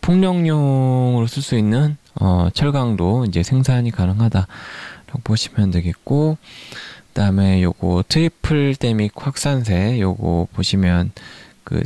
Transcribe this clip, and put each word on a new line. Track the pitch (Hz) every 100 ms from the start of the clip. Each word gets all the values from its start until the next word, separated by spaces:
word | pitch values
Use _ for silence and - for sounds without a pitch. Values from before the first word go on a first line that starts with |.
풍력용으로 | - 180 190 180 165 151 143 135 131 127 127 123 117
쓸 | -
수 | 135 120
있는, | 107 113 151 147 _ -
어, | 95 90 87
철강도 | - 143 143 123 107 87 117
이제 | 117 87
생산이 | 85 131 131 123 120
가능하다라고 | - 90 98 117 - 95 - - - - - - -
보시면 | - 107 - - 98
되겠고, | 90 87 85 - 143 156 156 - - - - - - _
그다음에 | - 101 95 95 95
요거 | 90 85 92 90 95
트리플 | 156 165 - - 151 143 135
데믹 | 123 110 104 -
확산세 | - 139 143 135 113 90 101 123
요거 | 95 92 95 85 87
보시면 | - 95 98 92 87 90 - - - - _
그 | - 82